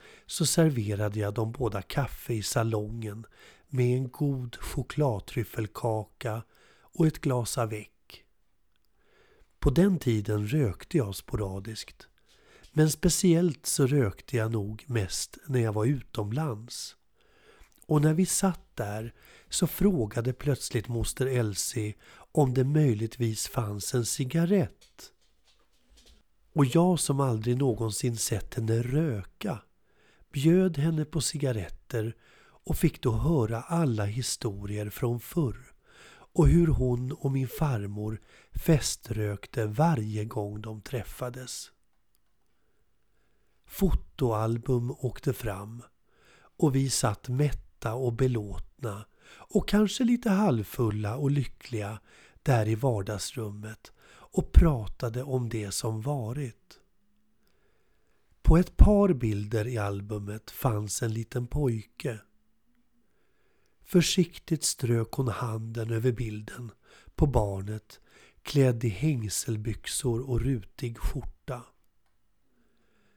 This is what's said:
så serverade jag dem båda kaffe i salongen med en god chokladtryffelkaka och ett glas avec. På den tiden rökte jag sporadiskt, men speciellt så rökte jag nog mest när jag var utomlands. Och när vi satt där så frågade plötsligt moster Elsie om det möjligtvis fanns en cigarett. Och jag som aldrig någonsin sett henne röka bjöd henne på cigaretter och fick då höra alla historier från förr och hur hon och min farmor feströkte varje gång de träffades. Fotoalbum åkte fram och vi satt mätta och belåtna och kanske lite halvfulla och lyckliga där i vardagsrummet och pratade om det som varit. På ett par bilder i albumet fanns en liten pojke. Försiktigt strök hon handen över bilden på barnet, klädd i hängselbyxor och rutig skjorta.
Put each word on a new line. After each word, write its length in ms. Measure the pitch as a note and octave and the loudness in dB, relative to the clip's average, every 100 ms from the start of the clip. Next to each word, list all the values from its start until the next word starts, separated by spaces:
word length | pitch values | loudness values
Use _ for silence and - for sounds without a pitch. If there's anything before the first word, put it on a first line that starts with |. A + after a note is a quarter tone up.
| - - - | -18 -20 -12
så 200 | - D#3 | -2 2
serverade 720 | - D#3+ B2+ G#2 G2+ G#2+ G#2 | 4 4 4 0 0 -2 0
jag 140 | G2+ | -2
dem 180 | G#2 A2 | 0 -4
båda 300 | A#2 A#2 G2 | -2 -2 -2
kaffe 520 | - - C3+ - - | -4 -2 -2 -4 -6
i 80 | A2+ | -4
salongen 840 | F#2+ A#2+ A2+ A2 G#2+ A#2 G#2+ G#2 A2+ - - - _ | -2 0 0 0 -4 -6 -8 -10 -14 -20 -20 -20 _
med 280 | B2+ B2 B2+ | 0 2 2
en 120 | B2+ | -2
god 480 | - D3 C3+ B2 - | -2 -2 -2 -6 -10
chokladtryffelkaka 1900 | - - B2 - C#3+ G#2 - C3 A2 - G#2 - A#2+ A2 G#2 _ A#2+ A2 - _ _ _ | -6 -6 -4 0 0 0 -4 -6 -6 -6 -8 -4 -2 -2 -4 _ -6 -6 -8 _ _ _
och 260 | _ - D#3+ | _ 0 0
ett 140 | - | 2
glas 380 | D3 B2 A2+ - | 0 0 -2 -2
avec. 680 | A2+ G#2+ G#2 _ _ - _ _ _ _ _ _ _ _ _ _ _ _ _ _ | -4 -4 -12 _ _ -20 _ _ _ _ _ _ _ _ _ _ _ _ _ _
På 120 | D3+ | 0
den 280 | C3 G3 F3+ | 4 4 4
tiden 480 | B2 A2 G2+ G#2+ G#2 | 2 0 0 -2 0
rökte 500 | D3+ A#2 F2 - D#3+ | 0 0 -2 -2 -2
jag 180 | G#2 | -2
sporadiskt, 920 | F#2+ - A2+ G2+ F#2+ G#2 A2 - - - _ _ _ _ - - | -6 -6 -6 -4 -6 -10 -12 -14 -20 -20 _ _ _ _ -20 -4
men 180 | D3+ D#3 | 2 2
speciellt 760 | - F#3+ - F#3 E3 F3 - - | 2 0 4 4 6 4 0 -4
så 200 | - C3 | 2 4
rökte 500 | C#3+ G#2+ - - A#2 | 4 2 -2 -4 -2
jag 160 | A2 | 0
nog 320 | A2+ G2+ A2 - | -2 -4 -8 -4
mest 520 | A#2 F#2 - - - - | -2 -2 -4 -8 -10 -2
när 140 | B2+ | 0
jag 120 | A2+ | 2
var 120 | G#2 | 2
utomlands. 1120 | A2+ C#3+ - - G2+ B2 D#3 G#2 A#2 - - - _ _ _ _ _ - - _ - | 2 0 -2 -6 -4 -2 -4 -6 -10 -12 -12 -16 _ _ _ _ _ -20 -20 _ -2
Och 160 | D3+ | 2
när 120 | D3+ | 4
vi 120 | D#3 F#3 | 4 2
satt 500 | - F#3+ E3 - - | 2 0 0 -6 -8
där 380 | G#2 G#2 A2+ - - - - | -6 -6 -8 -14 -20 -20 -10
så 180 | - F#3 | -2 -2
frågade 680 | - G3+ F3 G#2+ A#2+ A#2+ | 2 2 2 0 -2 -2
plötsligt 560 | B2 D3 B2+ - A#2 G#2 | -2 -2 -2 -2 -4 -2
moster 380 | A#2 G#2+ - C3 | -2 -2 -2 0
Elsie 680 | B2+ A2 G2 - A#2+ G#2+ - - - - | 0 0 -2 -6 -4 -6 -8 -16 -20 -4
om 220 | - C3+ | 0 2
det 100 | B2+ | 2
möjligtvis 840 | C3 D3+ D3 G#2+ A2 - A#2 G#2+ - | 2 4 4 2 -2 -2 -2 -2 -4
fanns 460 | - G#2+ G#2 - | -4 -4 -4 -4
en 120 | B2 A2+ | -2 -2
cigarett. 1040 | - B2+ E3 E3+ G3+ B2+ - - - - _ _ _ _ _ _ _ _ - - - _ _ _ | -4 -2 0 2 2 0 -4 -20 -20 -20 _ _ _ _ _ _ _ _ -20 -20 -20 _ _ _
Och 140 | D#3 C3+ | 2 4
jag 340 | E3 F3+ E3+ | 6 6 4
som 200 | - C#3 | 2 2
aldrig 380 | C3+ A2+ A2+ B2 | 2 0 0 2
någonsin 580 | C#3 A2 A2+ G2+ B2 A2+ | 2 2 -2 -2 -2 -2
sett 380 | - G#2+ - | -2 -2 -4
henne 280 | - A2+ A2+ | -4 0 0
röka 800 | A#2+ C#3 D#3+ G#2+ - - G#3 A2 - _ _ _ _ _ _ | 2 0 0 -2 -8 -8 -6 -6 -10 _ _ _ _ _ _
bjöd 460 | C#3 D3+ F3+ F#3 D3+ | 0 4 6 4 2
henne 260 | D#3+ D#3 | 0 0
på 160 | D3 D#3 | -2 -2
cigaretter 960 | - D3 C#3 A2 F2 - - A#2 A2 - _ _ | -4 -2 -2 -2 -6 -10 -8 -4 -4 -8 _ _
och 360 | _ _ - - | _ _ -4 0
fick 260 | E3 - | 0 2
då 100 | B2+ | 0
höra 500 | A2+ C3+ D#3+ A2 A2+ | 0 2 2 2 -2
alla 420 | - E3+ D3+ A2 | -2 0 2 2
historier 840 | G2+ A2+ A#2+ - A2+ G2 G2+ G#2 G#2 | 0 -2 -4 -4 -6 -6 -6 -6 -6
från 300 | - A#2+ A#2+ | -4 -2 -2
förr 520 | - F3 C3+ G#2 - - _ - - | -4 -2 0 -2 -12 -20 _ -20 -20
och 380 | - - - C#3+ | -20 -4 4 6
hur 180 | E3 E3 | 8 6
hon 460 | A#2+ B2+ B2 B2+ | 4 2 0 -4
och 200 | D3 C#3 | -4 -2
min 160 | C3+ B2+ | -2 -2
farmor 720 | - D3+ A#2 G2+ G2+ G#2+ A2 - - _ | -2 -2 -2 -4 -6 -6 -8 -12 -20 _
feströkte 1120 | - - D#3 - - - G#2 G#2 G2+ - - G#2+ | -4 2 2 2 -6 -6 -4 -4 -6 -8 -4 -2
varje 580 | G#2 E3 C#3 G#2+ G#2+ | 2 2 2 -2 -4
gång 360 | G#2+ A2 G#2 G#2+ | -6 -6 -8 -8
de 200 | A2 G#2+ | -10 -12
träffades. 920 | - B2 - - B2 B2+ B2 - - _ _ _ _ _ _ _ _ _ _ _ _ _ _ _ _ _ _ _ _ | -10 -10 -8 -10 -10 -10 -12 -14 -14 _ _ _ _ _ _ _ _ _ _ _ _ _ _ _ _ _ _ _ _
Fotoalbum 1200 | - F#3+ - - - B2+ G#2+ A2 A#2 A2+ B2+ A#2+ | -2 2 2 -2 -4 -2 0 0 -2 -2 -2 -2
åkte 420 | - B2 - C#3+ | -6 -6 -4 -4
fram 500 | - A2+ F#2+ G#2 A#2 - _ _ _ _ _ | -4 -6 -8 -10 -14 -20 _ _ _ _ _
och 340 | _ - D3+ | _ -2 0
vi 160 | C3+ C3+ | 2 0
satt 380 | - A#2 G2 - | 0 0 -2 -4
mätta 640 | B2 D3 - - _ A#2 | 0 0 0 -6 _ -6
och 180 | A#2+ B2+ | -2 -2
belåtna 920 | A#2 C3 A#2+ G#2 F2 - - A#2 G2+ - _ - | 0 0 0 -4 -6 -8 -10 -10 -8 -14 _ -20
och 400 | - - G#3 - | -20 -2 -2 2
kanske 360 | G3+ G#3 - | 4 2 2
lite 260 | A#3+ A#3+ A#3 | 2 2 2
halvfulla 840 | F#3+ G#3 A#2 G2+ - A2+ G#2+ A#2 C3 | 4 4 2 0 -2 0 0 -4 -2
och 140 | C#3 | 0
lyckliga 720 | C#3+ B2 - - A2+ G#2 G#2+ - - - _ | 0 -2 -8 -10 -8 -8 -10 -16 -20 -20 _
där 260 | - B2 G#2+ | 2 2 2
i 60 | |
vardagsrummet 1200 | A2 C3 A2 G2 G#2 - - G#2+ G#2 A2 A2 - _ - | 2 0 0 -2 -6 -8 -8 -10 -10 -14 -16 -20 _ -20
och 420 | - - - - | -20 -6 -4 6
pratade 720 | - E3+ B2+ G#2 - A#2 A#2 | 8 10 6 -2 -6 -6 -6
om 260 | C#3 C3 A#2 | -2 -2 -2
det 220 | A2 G2+ | -4 -6
som 300 | - A#2 A2 | -6 -4 -4
varit. 800 | A#2+ C#3+ A2 C3 C3 - _ - _ _ _ _ _ _ _ _ _ _ _ _ _ _ _ _ | -4 -4 -6 -8 -10 -12 _ -20 _ _ _ _ _ _ _ _ _ _ _ _ _ _ _ _
På 140 | - D#3+ | 6 8
ett 200 | F3+ - | 6 8
par 360 | G3+ G#3 G3+ | 10 10 6
bilder 540 | C3+ A2+ G2+ G#2 A2 A2 | 4 0 -2 -2 -2 -2
i 120 | A#2 | -2
albumet 720 | G2+ G2 G2+ G#2+ G2+ G#2+ - | -2 -4 -6 -8 -6 -10 -12
fanns 520 | - C3 G#2+ G#2 - | -4 -2 0 -2 -4
en 100 | A#2 | -4
liten 340 | A2 A2+ B2 A#2+ | -4 -4 -6 -4
pojke. 760 | - C#3 A2+ - - C#3 A2 - _ _ _ _ _ _ _ _ _ _ _ _ _ _ _ | 0 0 -2 -6 -10 -8 -8 -12 _ _ _ _ _ _ _ _ _ _ _ _ _ _ _
Försiktigt 800 | - F3+ - - E3+ - - D#3+ | 2 4 4 4 0 -2 -4 -2
strök 460 | - - A#2 A#2 A2+ | -2 -2 0 0 0
hon 160 | - B2+ | -2 -4
handen 640 | F#2 A#2 A2 A2+ A#2 A2 | -4 -4 -6 -6 -6 -4
över 220 | A2+ B2+ | 0 0
bilden 600 | A2+ A2+ G#2+ G#2+ - A#2 - _ - - | 0 -4 -8 -10 -14 -14 -16 _ -20 -12
på 120 | - D3+ | 0 2
barnet, 720 | B2 G2+ G2 G2 G#2+ - - _ - - _ | 2 0 -2 -6 -10 -12 -20 _ -20 -20 _
klädd 420 | - C#3+ C3 A#2+ | -2 4 4 4
i 40 | A#2 | -2
hängselbyxor 1400 | F#2+ D#3 C3 G#2+ - - A2 G#2+ - - - B2+ A2+ C3+ | -2 -2 -2 -2 -4 -4 -4 -4 -6 -6 -4 -2 -2 -2
och 100 | A#2 | 0
rutig 580 | B2 B2 - - A#2+ A#2 | 0 -2 -6 -8 -8 -4
skjorta. 640 | - C#3 - - - A#2+ - _ _ _ _ _ _ _ _ _ _ _ _ _ _ | -4 -2 -6 -10 -10 -12 -12 _ _ _ _ _ _ _ _ _ _ _ _ _ _